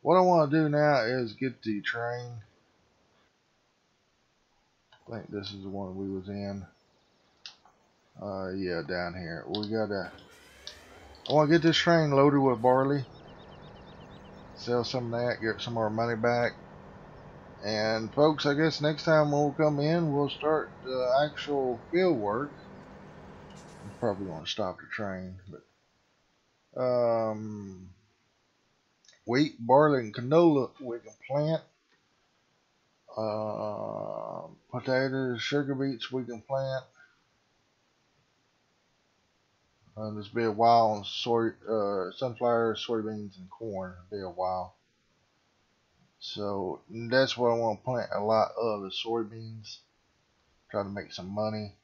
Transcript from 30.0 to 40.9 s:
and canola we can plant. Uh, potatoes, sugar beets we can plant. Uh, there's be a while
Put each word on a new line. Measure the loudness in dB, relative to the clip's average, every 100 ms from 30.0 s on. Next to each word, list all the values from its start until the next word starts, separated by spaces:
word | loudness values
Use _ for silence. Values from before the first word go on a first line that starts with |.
and | 0
canola | -8 2 6 8 6 0 -6
we | -10 -10
can | -12 -20 -4
plant. | -2 0 -2 -4 _ _ _ _ _ _ _ _ _ _ _ _ _ _ -6
Uh, | -4 -4 -6 -6 -6 -6 -8 -8 -8 -8 -10 -10 -14 -18 _
potatoes, | -8 0 0 0 -2 -4 -4
sugar | -2 -2 -2
beets | -2 -2 -4 -6
we | -6
can | -6 -12
plant. | -6 -4 -4 -6 -10 _ -20 _ _ _ _ _ _ _ _ _ _ _ _ _ _ _ _ _ _ _ _ _ _ _ _ _ _ _ _ -10
Uh, | -8
there's | -8 -6
be | 0
a | 0
while | 6 8 8 6